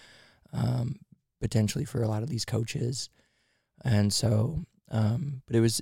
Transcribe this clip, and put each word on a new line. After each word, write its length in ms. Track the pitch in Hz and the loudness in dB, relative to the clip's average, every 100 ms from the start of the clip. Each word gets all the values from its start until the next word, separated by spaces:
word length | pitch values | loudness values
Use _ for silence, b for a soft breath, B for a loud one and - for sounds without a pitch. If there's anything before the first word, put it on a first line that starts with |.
| B B B B _ | B B B B _
um, 440 | - 117 123 120 - - _ _ _ | -2 0 0 -2 -6 -14 _ _ _
potentially 440 | - 113 104 - | -2 2 2 0
for 180 | - 123 | -4 -2
a 60 | 110 | -2
lot 140 | 107 | -2
of 60 | 113 | -4
these 140 | 113 | -4
coaches. 640 | - 110 113 - 117 131 - _ _ _ _ _ _ _ | -2 -2 -2 -2 -4 -4 -10 _ _ _ _ _ _ _
And 280 | 131 104 104 | 2 4 4
so, 520 | - 117 107 117 156 - _ _ | 2 2 4 2 -2 -8 _ _
um, 520 | 113 107 117 143 131 - | 0 2 0 -2 -6 -2
but 100 | 113 | 2
it 40 | |
was, 200 | 113 - | 2 0